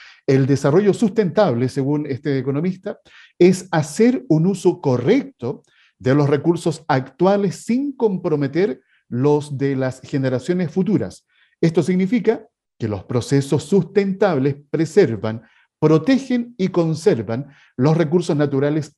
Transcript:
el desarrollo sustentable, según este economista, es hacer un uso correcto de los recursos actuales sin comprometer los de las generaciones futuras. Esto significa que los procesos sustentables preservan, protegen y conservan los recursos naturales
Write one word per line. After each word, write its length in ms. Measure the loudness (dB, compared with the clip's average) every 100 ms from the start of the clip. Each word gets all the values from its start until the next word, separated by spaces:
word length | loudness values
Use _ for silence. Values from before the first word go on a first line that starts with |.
| -20 -8 0
el 180 | 2 2
desarrollo 480 | 2 2 2 2
sustentable, 760 | 2 0 0 0 2 2 0 -2
según 360 | -2 -2 -2 -4
este 320 | -6 -4 -4
economista, 600 | -2 -4 -4 -6 -12 -14 _ -20 -20 _
es 280 | 4 4 -2
hacer 520 | -4 -4 2 2 2 0
un 160 | 2 2
uso 360 | 0 0 0
correcto 840 | -2 0 2 0 0 -10 -10 -10 _ _ _ _
de 160 | 0
los 160 | 2 2
recursos 540 | 2 0 0 -4 -6 -2
actuales 760 | -2 -2 0 2 2 -2 -4 -4
sin 300 | -2 -2 -2
comprometer 840 | -2 -2 -2 -2 -2 0 -2 -4 _ _ _
los 480 | 0 2 0 -2 -4
de 180 | -4 -2
las 260 | -4 -6
generaciones 680 | -8 -4 -2 -2 -2 -4 -2
futuras. 560 | -2 0 -2 -4 -12 _ _ _ _
Esto 220 | 0 0
significa 640 | 0 0 0 0 0 -2 -8 _ _ _
que 100 | -6
los 180 | -6 -4
procesos 580 | -4 0 0 2 -2
sustentables 960 | 2 0 2 -2 -2 0 0 2 -2 -4 _
preservan, 720 | -4 0 4 2 0 -4 -6 -12 _ _ _
protegen 760 | 2 4 4 0 0 -4 -4 -4
y 100 | -2
conservan 800 | 0 -2 0 0 0 -2 -6 -8 _ _ 0
los 200 | 2 2
recursos 380 | 2 0 0 -2
naturales 580 | 0 0 0 -2 -6